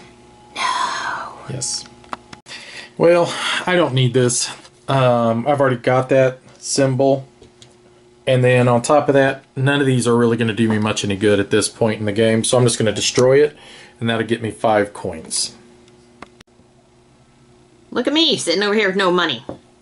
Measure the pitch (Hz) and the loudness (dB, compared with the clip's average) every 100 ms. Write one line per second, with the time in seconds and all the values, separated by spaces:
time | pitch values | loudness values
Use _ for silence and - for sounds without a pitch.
0 | - - - - - - 1047 - - - | -16 -20 -20 -20 -16 -8 -4 -4 -4 -6
1 | - - - - - 131 - - - - | -8 -10 -12 -16 -14 -10 -8 -8 -12 -20
2 | - - - - - - - - - - | -18 -18 -18 -20 -20 -20 -18 -20 -12 2
3 | 165 175 170 - - - - 180 151 127 | 4 4 2 -4 -6 -6 -2 0 2 2
4 | 127 127 123 - - - - _ - 135 | 2 2 2 0 -6 -10 -20 _ -4 0
5 | 127 120 117 113 117 143 135 120 135 127 | 2 2 2 0 0 0 0 0 0 0
6 | 127 135 131 127 - - - - 135 131 | 2 2 2 0 -12 -16 -6 -2 0 2
7 | 135 131 - _ - _ - _ _ _ | 0 0 -4 _ -20 _ -20 _ _ _
8 | _ _ - 127 123 127 123 120 120 151 | _ _ 0 2 4 4 4 2 2 2
9 | 147 139 135 135 - - 131 143 135 127 | 4 4 2 0 -8 -4 0 0 2 0
10 | 117 117 117 117 113 104 113 107 107 104 | 2 2 2 2 -2 0 0 0 -2 -2
11 | 101 95 107 101 98 107 - - 113 107 | -4 0 2 2 2 0 -2 -2 -2 -2
12 | 107 101 113 113 110 123 123 - 110 101 | -4 0 2 2 2 2 2 0 -2 -2
13 | - - 127 139 147 - - - - - | -2 2 4 4 2 -2 -20 -20 -20 -8
14 | 117 113 110 113 110 101 117 107 101 - | -4 -2 -2 -4 -6 -4 0 2 0 -6
15 | 98 80 78 - - - - - - - | -12 -12 -8 -8 -8 -12 -20 -20 -20 -20
16 | _ _ - - _ _ _ _ _ _ | _ _ -20 -20 _ _ _ _ _ _
17 | _ _ _ _ _ _ _ _ _ 220 | _ _ _ _ _ _ _ _ _ -4
18 | 247 302 320 185 - 185 208 214 196 190 | -2 0 0 0 -2 -2 0 0 0 0
19 | 185 180 165 120 - - _ _ | 0 0 -2 -4 -12 -18 _ _